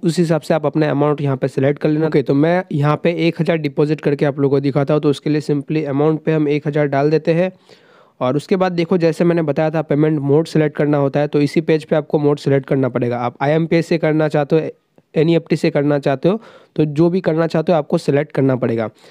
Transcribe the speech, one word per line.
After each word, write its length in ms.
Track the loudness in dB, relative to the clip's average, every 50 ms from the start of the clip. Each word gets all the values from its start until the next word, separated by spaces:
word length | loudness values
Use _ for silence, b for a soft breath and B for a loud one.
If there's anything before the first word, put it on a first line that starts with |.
| 0
उस 160 | -2 0 0
हिसाब 220 | 0 0 0 -2
से 120 | 0 0 -2
आप 120 | 0 0
अपना 240 | -2 -2 0 0 0
अमाउंट 300 | 0 0 2 0 0 0
यहाँ 160 | -2 -4 -2 -2
पे 100 | -4 -4
सिलेक्ट 320 | -2 0 0 0 0 0
कर 100 | -2 -2
लेना। 180 | 0 0 0 0
ओके, 140 | 0 0
तो 120 | 0 0 0
मैं 300 | 2 2 2 0 0 -2 -2
यहाँ 280 | -2 0 0 0 0 0 0
पे 100 | -2 -2 0
एक 220 | -2 -2 -2 -2
हज़ार 160 | -2 -2 -2 -2
डिपॉजिट 440 | -2 -4 -2 -2 0 0 -2 -2
करके 240 | -2 -2 -2 0 -2
आप 140 | -2 0 2
लोगों 180 | 2 4 4 4
को 40 |
दिखाता 320 | 2 0 0 0 0 0 0
हूँ। 80 | 0
तो 80 | 2 0
उसके 200 | -2 0 -2 -2
लिए 120 | -2 -2 -2
simply 420 | -2 -4 -4 -2 -4 -4 -4 -2
अमाउंट 380 | -2 0 0 2 2 0 0 0
पे 100 | -2 0
हम 140 | 0 2 0
एक 180 | 0 -2 -2 -2
हज़ार 200 | -2 0 0 0
डाल 220 | 0 0 2 2
देते 240 | 2 0 0 0 0
हैं। 180 | 0 0 -2 -4 b b b b b b b b b b b b b
और 140 | -2 -2 -2
उसके 200 | -2 -2 0 0
बाद 160 | 0 0 0
देखो 260 | 0 -2 -2 0 0 2
जैसे 260 | 2 2 2 2 2
मैंने 180 | 2 2 2
बताया 280 | 0 -2 0 0 0 -2
था 120 | 0 -2
पेमेंट 380 | -2 -2 0 2 2 2 0 0
मोड 260 | 0 2 2 2 2 0
सिलेक्ट 280 | 0 0 0 0 0 -2
करना 200 | 0 0 2 2
होता 220 | 0 0 0 -2
है, 80 | -2 0
तो 140 | 0 0
इसी 200 | 0 0 0 -2
पेज 220 | 0 0 0 0 0
पे 100 | 0 -2
आपको 240 | -2 -2 0 -2 0
मोड 200 | 2 2 0 0
सिलेक्ट 280 | 0 0 0 0 0 0
करना 220 | -2 0 0 -2
पड़ेगा। 280 | -2 -2 -4 -2 -4 -4
आप 160 | -4 -6 -6 -2
आईएमपीएस 460 | -2 0 0 0 0 0 0 0 0 0
से 100 | -2 0
करना 300 | 0 0 0 2 0 0
चाहते 280 | 0 -2 0 0 0
हो, 140 | 0 0 -2 -10 _ _ _ _ _ _ _ -2
एनईएफ़टी 400 | 0 2 2 2 0 0 -2 -4
से 140 | -2 0 0
करना 260 | 0 0 0 0 0 0
चाहते 300 | 0 -2 -2 0 0 0
हो, 100 | 0 -2 B B B B B B B
तो 100 | -2 -2 0
जो 220 | 2 2 2 2
भी 120 | 2 0
करना 260 | -2 0 0 0 0 0
चाहते 240 | 0 -2 0 2
हो 60 | 2 0
आपको 200 | 0 0 -4 -4
सिलेक्ट 340 | -2 0 0 0 0 -2
करना 240 | -2 0 0 2 0
पड़ेगा। 340 | 0 0 -2 -2 -2 -4 -6 -8 b b b